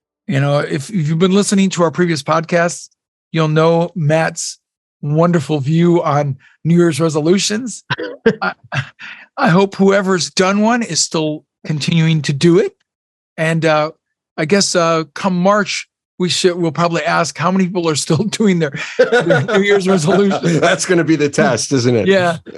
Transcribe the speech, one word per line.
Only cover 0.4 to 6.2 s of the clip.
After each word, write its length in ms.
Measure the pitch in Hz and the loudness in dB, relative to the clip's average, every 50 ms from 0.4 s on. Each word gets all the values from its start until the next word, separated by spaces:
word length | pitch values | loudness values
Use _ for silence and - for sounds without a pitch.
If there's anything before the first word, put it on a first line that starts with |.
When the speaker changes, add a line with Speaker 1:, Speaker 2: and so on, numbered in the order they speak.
Speaker 1:
know, 200 | 139 143 143 143 | 0 0 0 0
if, 280 | 151 160 - 151 139 - | -2 -2 -4 -6 -6 -4
if 200 | 214 196 151 147 | -4 -2 -2 0
you've 100 | 160 160 | 0 0
been 140 | 180 190 185 | 2 2 2
listening 380 | 202 202 - - 196 196 190 | 2 0 2 2 0 0 0
to 120 | - - 175 | 0 0 0
our 80 | 165 | 0
previous 320 | - - 180 175 170 143 139 | 0 0 -2 -2 -2 -4 -2
podcasts, 680 | - 156 160 165 160 175 170 170 175 170 - - - _ _ _ _ _ _ _ _ - | -2 -2 -2 -2 0 0 0 0 0 -4 -8 -16 -20 _ _ _ _ _ _ _ _ -4
you'll 160 | 160 156 156 | -2 0 0
know 420 | 156 156 160 165 170 165 170 175 - | 2 2 2 4 4 2 0 -2 -4
Matt's 640 | 190 156 143 156 160 160 170 170 - - - - _ _ _ _ _ _ _ _ _ - | -2 0 0 2 2 0 -2 -4 -8 -10 -12 -12 _ _ _ _ _ _ _ _ _ -6
wonderful 560 | 147 147 156 165 175 175 170 139 - 156 151 | -4 0 2 2 2 2 0 0 -2 -4 -2
view 420 | 131 135 160 165 170 175 170 170 165 | -2 0 2 2 4 4 4 2 2
on 340 | 160 143 143 | 0 0 0